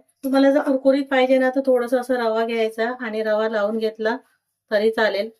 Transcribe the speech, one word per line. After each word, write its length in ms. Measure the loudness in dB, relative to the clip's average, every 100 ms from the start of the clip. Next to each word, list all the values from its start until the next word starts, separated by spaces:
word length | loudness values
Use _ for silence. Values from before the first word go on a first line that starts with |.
| _ _
तुम्हाला 260 | -2 2 4
जर 100 | 4
कुरकुरीत 440 | 2 0 2 2
पाहिजे 340 | 2 0 4 4
ना, 120 | 2
तर 100 | 0 2
थोडंसं 340 | 0 2 -2
असं 140 | -2
रवा 300 | -2 0 0
घ्यायचा 460 | -2 -2 -2 -2 -4 -4
आणि 220 | -8 -6
रवा 260 | -2 -2 -2
लावून 300 | -2 -2 -2
घेतला 380 | -4 -4 -4 -4 _ _ _ _ -4
तरी 200 | 0 0
चालेल, 380 | 2 0 0 -6 -6